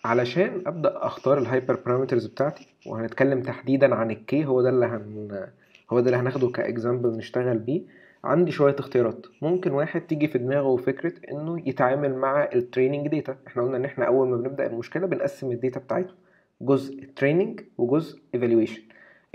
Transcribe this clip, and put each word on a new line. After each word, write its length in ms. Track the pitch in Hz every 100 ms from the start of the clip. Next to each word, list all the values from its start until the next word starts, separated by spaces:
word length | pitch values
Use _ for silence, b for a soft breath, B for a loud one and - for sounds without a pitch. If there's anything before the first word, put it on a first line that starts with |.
علشان 580 | 113 120 120 127 226 - -
أبدأ 400 | 165 143 - 123
أختار 320 | - 131 143
الهايبر 360 | 113 131 131
بارامترز 520 | 120 123 127 131 123 107
بتاعتي، 400 | - 147 - - _ -
وهنتكلم 560 | 110 117 - 139 135
تحديدًا 520 | 127 - 131 135 135
عن 160 | 113 113
الكي، 340 | 104 - 143
هو 180 | 147 127
ده 60 | 127
اللي 180 | 127 113
هن-، 600 | 113 104 107 104 98 95 b b b _
هو 80 | 123
ده 60 | 123
اللي 100 | 123
هناخده 320 | 123 127 123
كإكزامبل 600 | 123 104 117 117 123 120
نشتغل 500 | 113 107 127 123 113
بيه. 240 | 110 165 B B B B
عندي 280 | - 147 175
شوية 240 | 139 143 139
اختيارات. 480 | - 127 117 - - _
ممكن 300 | 151 180 180
واحد 280 | 139 156 170
تيجي 280 | 165 156 151
في 100 | 123
دماغه 380 | 123 143 135 123
فكرة 360 | 135 131 170 - -
إنه 380 | 143 156 170 139
يتعامل 460 | 131 127 139 143
مع 340 | 127 135 143 143
التريننج 540 | 127 123 - 131 143 147
داتا. 280 | 156 - 139 -
إحنا 160 | -
قلنا 140 | 127 127
إن 80 |
إحنا 200 | 131 135
أول 240 | 120 127 131
ما 80 | 120
بنبدأ 300 | 131 143 127
المشكلة 400 | 117 117 - 185
بنقسم 440 | 143 143 - 135
الداتا 300 | 123 127 127
بتاعتنا، 340 | - 110 185 - b b b _
جزء 440 | 120 135 - - - -
تريننج 440 | 139 165 226 - - -
وجزء 420 | 120 147 156 - _
ايفالويشن. 480 | 120 120 113 107 - - B B B B